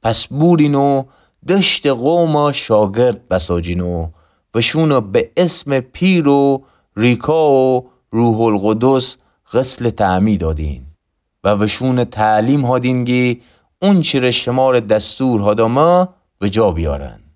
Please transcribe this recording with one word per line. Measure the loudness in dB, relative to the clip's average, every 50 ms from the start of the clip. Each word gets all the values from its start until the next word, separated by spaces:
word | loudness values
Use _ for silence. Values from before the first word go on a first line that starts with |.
پس | _ -2 -2 -2 -4 -4
بورینو | -2 0 2 4 4 4 4 2 2 2 2 2 2 0 -2 _ _ _ _ _ _ _ -4 -2
دشت | 0 0 0 0 -2 -2 -2 -2
قوم | -2 0 0 0 2 2 2 2 2 0 0 0
شاگرد | -2 -4 -2 0 2 2 2 2 2 0 0 0 0 -4 _ _
بساجینو | -4 -4 -2 -2 -4 -4 -2 -4 -4 -4 -4 -4 -4 -6 -6 -8 -10 _ _ _ _ _ _ _ _
وشونو | -4 -2 0 0 0 2 2 2 0
به | -2 0 -2 -2 -2 0 _ -2
اسم | 0 0 0 -4 -4 -2 -4 -4
پیر | -4 _ _ -2 0 2 2 2 4 4
و | 4 4 4 2 0 -2 -4 _ _ _ _ _ _
ریکا | 0 0 2 0 0 0 -2 0 2 2 2
و | 4 2 2 2 0 -2 -4 -6 _ _ _ _
روح | -2 0 0 0 2 2
القدس | 0 0 0 0 0 -2 -2 2 2 2 2 2 0 -4 -8 _ _ _ _ _ _ _ -4
غسل | -2 -2 -2 -4 -4 -4 -6
تعمید | -2 -2 -2 0 0 0 0 0 0 -2
دادین | -2 -4 -4 -4 -6 -8 -8 -10 -14 -20 -20 _ _ _ _ _ _ _ _ _ -2
و | -2 0
وشون | 0 0 -2 -2 -4 -4 -2 0 -2 -2
تعلیم | -4 -2 -2 0 0 0 0 0 0 0 0 0
هادینگی | 0 -2 -2 -2 -2 -4 -2 -2 -2 -2 0 0 -2 -4 -6 _ _ _ _ _ _ _ _
اون | 0 2 2 2
چی | 0 0 -2 0 0 0
شمار | -2 -2 -4 -4 -2 0 2 2 2 0
دستور | 0 0 -2 0 0 -4 -4 -2 -2 0 0 0
هاداما | 0 0 2 2 0 0 2 2 4 4 4 2 2 0 _ _ _ _ _ _
به | -6 -4
جا | 0 0 0 0
بیارن. | 0 -2 -4 -4 -6 -6 -10 -14 -16 -20 -20 _ _